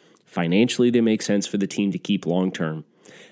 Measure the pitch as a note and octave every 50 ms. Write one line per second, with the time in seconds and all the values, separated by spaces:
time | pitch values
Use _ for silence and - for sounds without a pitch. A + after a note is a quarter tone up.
0 | _ _ _ _ _ _ - - F2 E2 F2 G2+ A#2 A#2+ - - B2 B2 A#2 A#2+
1 | A2+ A2 A2 G#2+ - - G#2 G2+ G2 - - G2+ G2+ F#2+ - - G2+ G2+ F2 F2
2 | - - G#2 F#2 - D#2+ E2+ F#2 F#2 F#2+ F2+ - E2+ D#2+ D#2 D#2 D2+ _ _ _
3 | - - - - - -